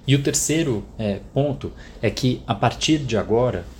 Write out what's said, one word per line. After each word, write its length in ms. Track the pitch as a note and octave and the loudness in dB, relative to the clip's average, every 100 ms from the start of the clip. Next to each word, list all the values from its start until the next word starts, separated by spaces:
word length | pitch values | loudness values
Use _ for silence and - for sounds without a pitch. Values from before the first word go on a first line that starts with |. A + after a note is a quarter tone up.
| - | 2
E 80 | C#3 | 2
o 80 | |
terceiro, 600 | C#3+ - - D#3 D#3 G#2+ - - | 4 0 2 0 2 -2 -4 -4
é, 220 | G#2+ G2 - | -2 -4 -4
ponto 380 | C3 C#3+ C3 F2+ - - - | 0 0 -2 -8 -10 -16 -4
é 80 | A2 | -2
que, 320 | - B2+ A#2+ - | 0 0 0 -2
a 80 | |
partir 440 | - A#2+ - - D#3 | 0 0 2 2 2
de 180 | B2+ A2 | 2 0
agora, 500 | F2+ A2+ B2+ G2 E2+ | 2 2 2 0 -6